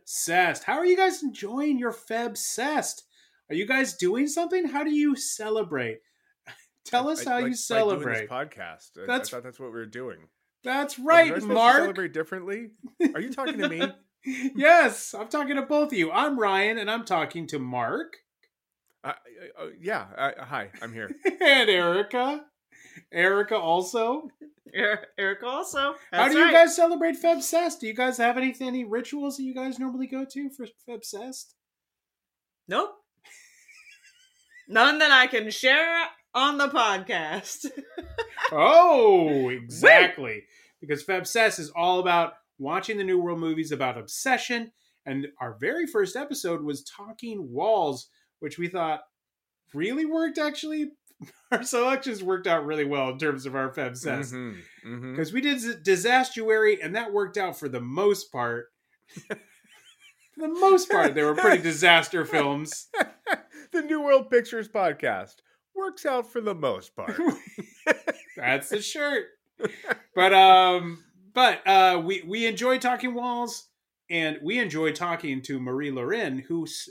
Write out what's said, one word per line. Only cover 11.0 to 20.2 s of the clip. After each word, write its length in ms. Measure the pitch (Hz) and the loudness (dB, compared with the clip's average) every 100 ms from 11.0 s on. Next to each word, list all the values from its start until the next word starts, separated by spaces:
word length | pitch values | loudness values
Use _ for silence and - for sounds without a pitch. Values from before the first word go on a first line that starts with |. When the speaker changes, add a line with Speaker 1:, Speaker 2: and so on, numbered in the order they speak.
Speaker 2:
was 40 | 277 | 6
Speaker 1:
right, 160 | 339 | 6
Speaker 2:
I 40 | 320 | 6
supposed 200 | - 208 | 2 0
to 60 | |
Speaker 1:
Mark. 240 | 214 233 277 | 4 6 6
Speaker 2:
celebrate 360 | 349 185 170 | 4 -2 -6
differently? 540 | 156 160 185 180 208 226 _ - - 311 240 | -6 -6 -8 -10 -10 -12 _ -14 -2 0 0
Are 60 | |
you 100 | 240 | -8
talking 240 | 269 294 226 | -6 -6 -4
to 120 | 294 | -4
me? 120 | 165 277 | -4 -6
Speaker 1:
<laughs> 40 | - _ _ 262 | -8 _ _ -10
Yes, 880 | 262 262 254 302 339 262 - - 202 | -6 -6 4 8 8 6 0 -10 -12
I'm 120 | 220 | -6
talking 260 | 302 269 277 | -4 -4 -4
to 60 | |
both 320 | 262 294 294 | 0 0 0
of 40 | 240 | 0
you. 140 | 220 | 0
I'm 260 | 190 294 262 | 0 0 0
Ryan, 400 | 202 190 208 226 | 0 2 0 0
and 140 | 208 | -4
I'm 140 | 226 226 | -4 -2
talking 420 | 170 151 170 160 | -2 -2 -6 -8
to 100 | 147 | -8
Mark. 600 | 127 123 117 220 330 - _ _ _ _ _ _ _ _ | -6 -4 -2 -4 -8 -16 _ _ _ _ _ _ _ _
Speaker 2:
Uh, 120 | - - 123 110 - 156 | -12 -12 -14 -20 -20 -16
uh, 40 | |
uh, 40 | - 160 | -16 -12
yeah, 280 | 175 190 98 | -8 -8 -8
uh, 140 | - | -6